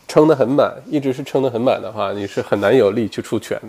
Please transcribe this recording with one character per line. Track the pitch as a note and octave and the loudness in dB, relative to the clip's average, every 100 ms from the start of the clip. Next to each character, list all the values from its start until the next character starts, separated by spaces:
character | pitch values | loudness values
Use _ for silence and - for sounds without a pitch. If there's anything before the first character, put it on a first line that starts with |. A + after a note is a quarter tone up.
| - | 0
撑 | - D#3 | 4 4
得 | C#3+ | 4
很 | A#2+ | 2
满， | C#3 G#2 - C#3 | 2 0 -2 -6
一 | D3+ | -4
直 | C3+ | -2
是 | C3 | -4
撑 | C#3 C#3 | -4 -2
得 | C3 | 0
很 | A#2 | 0
满 | B2+ G2+ | 0 0
的 | F#2+ | -4
话， | G2 G2 | -6 -4
你 | G2+ G2+ | -4 -6
是 | - | -6
很 | A2+ G#2+ | -2 0
难 | G2+ C3 | 4 4
有 | G2+ | 4
力 | G#2+ G#2 | 2 -4
去 | - | -6
出 | - A2 | -6 -6
拳 | - | -6
的。 | - | -8